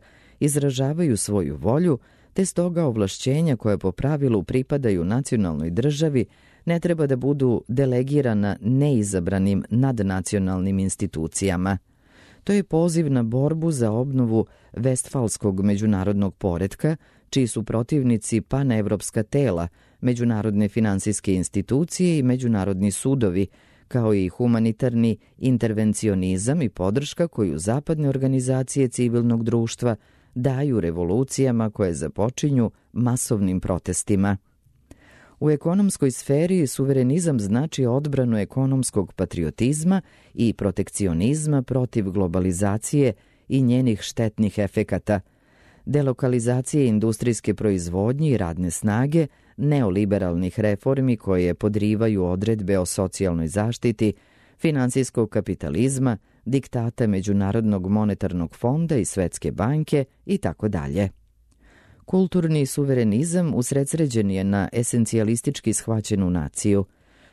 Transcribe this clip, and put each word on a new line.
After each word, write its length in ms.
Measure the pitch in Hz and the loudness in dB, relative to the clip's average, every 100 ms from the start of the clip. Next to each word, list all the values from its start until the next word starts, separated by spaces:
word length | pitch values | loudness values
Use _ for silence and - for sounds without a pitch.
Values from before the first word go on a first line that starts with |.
| - _ - _ | -6 _ -20 _
izražavaju 760 | 156 143 143 127 135 156 175 104 | -2 0 0 0 -2 0 0 0
svoju 400 | - 104 78 73 | 0 -2 -2 -2
volju, 420 | 78 135 180 135 - _ _ | 0 2 2 0 -4 _ _
te 120 | - 190 | -4 -2
stoga 400 | - 180 170 160 | -2 -2 0 0
ovlašćenja 720 | 113 98 - - 139 165 123 | 0 -2 -2 -2 0 2 0
koja 220 | 113 95 | 0 0
po 140 | 95 | -2
pravilu 520 | 90 135 151 139 110 | -2 -2 0 2 0
pripadaju 600 | 87 123 127 147 123 92 | 0 -2 -2 -2 0 0
nacionalnoj 640 | 85 117 139 123 95 78 80 | 0 -2 0 0 0 -2 -2
državi 560 | 87 131 143 160 139 107 _ _ _ - | 0 0 0 0 0 -2 _ _ _ -4
ne 140 | 170 | -2
treba 280 | 170 165 147 | 0 0 0
da 80 | 131 | 0
budu 480 | 135 143 131 113 - | 0 0 2 0 0
delegirana 920 | 127 135 123 131 147 131 107 101 98 | 0 2 0 0 0 2 2 0 -2
neizabranim 1040 | 101 131 147 131 101 95 87 98 95 98 - | 0 2 2 2 0 -2 0 0 2 0 0
nadnacionalnim 1120 | 113 135 120 98 95 90 104 95 92 95 98 | 0 0 0 -2 -2 -2 -2 0 0 0 0
institucijama. 1000 | 95 - 101 - 80 - 98 87 92 98 - _ _ - - - | -2 -2 -6 -4 -6 -2 -2 0 0 -2 -6 _ _ -20 -20 -10
To 100 | - | -2
je 100 | 202 | 0
poziv 480 | 196 160 175 165 156 | 0 0 2 2 2
na 120 | 131 | 0
borbu 480 | 113 120 143 160 165 | 0 0 0 0 -2
za 200 | 147 117 | 0 0
obnovu 540 | 107 131 131 120 113 104 _ _ | 0 0 0 2 2 0 _ _
vestfalskog 920 | - 123 127 - 143 113 - 104 95 | -4 -2 -2 -4 -2 -2 -2 -2 0
međunarodnog 720 | 98 101 107 98 95 101 101 - | 0 0 2 0 0 0 -2 -2
poretka, 600 | 101 85 98 - 156 160 _ _ _ | -2 0 -2 -2 -2 -2 _ _ _
čiji 180 | - 123 | 0 0
su 160 | - | -2
protivnici 800 | 107 117 117 151 127 113 - 113 | -4 -2 0 0 2 0 0 -2
panevropska 800 | - 135 139 113 101 101 - - | -2 -2 0 0 0 -2 -2 -4
tela, 440 | 107 143 139 87 87 - _ _ | -2 0 0 0 -4 -10 _ _
međunarodne 680 | 123 120 120 110 107 104 104 | -2 0 0 0 0 0 0
finansijske 680 | 117 110 98 107 101 - | 2 0 0 -2 -2 0
institucije 840 | 92 87 101 98 127 170 - 180 160 | 0 0 -4 0 0 0 0 0 2
i 60 | |
međunarodni 680 | 127 127 127 110 95 92 101 | 2 2 0 0 0 0 0
sudovi, 560 | 95 135 135 107 87 98 _ _ _ - | 0 0 2 2 0 -2 _ _ _ -6
kao 260 | 127 113 | -2 2
i 140 | 104 92 | 2 0
humanitarni 880 | - 120 117 113 110 131 117 117 107 _ _ | 0 2 2 2 0 0 2 0 0 _ _
intervencionizam 1200 | 127 123 117 107 107 104 110 95 92 92 107 160 | 0 2 0 2 0 2 0 0 0 0 0 0
i 80 | 127 | -2
podrška 580 | - 92 110 143 - 170 | -2 -2 0 -2 -4 -4
koju 300 | - 101 73 | -2 -2 -2
zapadne 520 | 90 117 - 156 147 | -2 -2 -2 -2 0
organizacije 800 | 135 131 131 127 131 127 - 131 | 0 0 0 0 -2 -2 0 0
civilnog 560 | - 123 117 117 117 | 0 0 2 2 2
društva 520 | 113 117 113 - 123 110 _ _ _ - | 2 0 0 -2 -4 -4 _ _ _ -2
daju 440 | 127 131 147 117 | 0 0 0 0
revolucijama 880 | 85 82 87 101 135 - 131 117 110 | 0 -2 0 0 0 0 2 2 0
koje 240 | - 98 | 0 -2
započinju 800 | 80 76 - 107 - 151 135 110 - _ | -2 -6 -2 -4 -2 0 2 0 -2 _
masovnim 640 | - 123 123 - 110 98 92 | -2 0 0 -2 0 0 0
protestima. 800 | - 90 - 90 - 101 98 98 _ _ _ _ _ - _ - - _ | -2 -2 -2 -4 0 2 2 0 _ _ _ _ _ -20 _ -20 -20 _
U 120 | 147 | 0
ekonomskoj 600 | 147 151 185 202 - 139 | 0 0 2 2 2 0
sferi 560 | 123 - 139 170 185 139 | -2 0 0 2 2 0
suverenizam 720 | - 135 135 123 156 170 135 | 0 0 2 2 2 0 0
znači 460 | 101 113 156 - 127 | 0 0 -2 -2 0
odbranu 520 | 127 147 131 123 113 | 0 0 0 0 0
ekonomskog 760 | 98 - 135 135 123 - 87 | -2 -2 0 0 0 -2 -2
patriotizma 880 | - 92 - 78 - 117 151 165 190 - - _ | -4 -4 -2 -4 0 -2 0 0 0 -2 -14 _
i 200 | - 117 | -2 0
protekcionizma 1080 | - 101 92 98 - 98 82 104 151 151 147 | 0 -2 -2 -4 -2 -2 0 0 0 0 0
protiv 500 | 127 131 127 120 98 | 0 -2 -2 -2 -2
globalizacije 1000 | 95 92 90 92 87 101 104 - 147 135 107 _ _ - | 0 0 0 0 0 0 -2 -2 2 2 0 _ _ -4
i 140 | 135 | 0
njenih 400 | 127 123 131 107 | 2 4 2 0
štetnih 580 | - - 113 - 107 98 | -4 -4 -2 0 -2 0
efekata, 600 | 98 - 104 92 - 104 - _ _ _ _ _ - | -2 -2 -2 -2 0 -2 -2 _ _ _ _ _ -4
delokalizacije 1000 | 143 135 123 131 123 113 123 131 156 131 | 0 0 0 0 0 0 -2 0 2 2
industrijske 680 | 107 110 110 - 110 - | 2 2 0 -2 -2 -2
proizvodnje 760 | 101 107 95 87 90 104 139 156 | -2 0 0 -2 -2 0 0 0
i 80 | 127 | 0
radne 340 | 87 82 90 | 0 -2 -4
snage, 560 | - 107 107 139 165 156 - _ - | -2 0 0 2 0 0 -4 _ -4
neoliberalnih 1000 | 143 147 113 92 104 101 92 85 92 - | 0 2 2 2 2 0 0 -2 -2 0
reformi 580 | 107 101 - 135 131 117 | 0 0 -2 0 0 -2
koje 360 | - 92 90 | 0 0 0
podrivaju 720 | 85 107 104 104 107 113 104 90 | 0 -2 0 0 2 0 0 0
odredbe 540 | 90 104 113 92 98 | 0 0 -2 0 0
o 60 | 90 | 0
socijalnoj 600 | - 95 - 95 85 80 | -2 -4 -2 -2 0 -2
zaštiti, 640 | 98 107 117 123 110 110 - _ _ _ _ | -2 -2 -2 -2 0 0 -2 _ _ _ _
finansijskog 720 | 165 151 127 131 127 - 110 | -2 0 0 0 -2 -2 -2
kapitalizma, 880 | 107 104 92 82 76 127 135 131 110 - _ - | -2 -4 -4 -4 0 0 0 0 -2 -6 _ -4
diktata 640 | 135 - 123 117 - 113 | -2 -2 -4 -4 0 0
Međunarodnog 800 | 98 95 101 98 110 113 101 92 | 0 0 0 0 0 0 0 0
monetarnog 680 | 104 107 98 95 87 82 - | 0 0 -2 -4 -4 -6 -4
fonda 400 | 117 143 165 151 | -2 0 0 0
i 100 | 92 | 0
Svetske 460 | - 87 - 78 | -2 -4 -4 -6
banke 540 | 65 104 147 151 147 135 _ - | -2 0 0 0 -2 -2 _ -6
i 120 | 196 | -4
tako 300 | 101 78 107 | -2 -4 -4
dalje. 420 | 101 71 76 98 - _ _ _ _ _ _ _ _ - | -2 -4 -2 -2 -4 _ _ _ _ _ _ _ _ -4
Kulturni 600 | 185 190 180 165 156 135 | 0 0 0 2 2 0
suverenizam 920 | - 143 127 113 104 170 175 170 113 | 0 0 2 2 2 0 0 0 0
usredsređen 760 | 123 139 139 160 156 117 101 | 0 -2 0 0 0 2 0
je 120 | 95 | 0
na 260 | 98 101 92 | 0 0 0
esencijalistički 1000 | - 117 120 113 113 107 117 - 139 - | -2 0 0 2 2 0 0 -2 -4 -2
shvaćenu 560 | 104 - 110 107 104 92 | -2 -2 -4 -2 0 0
naciju, 560 | 87 73 - 107 101 95 _ _ _ _ | 0 -4 -4 0 2 0 _ _ _ _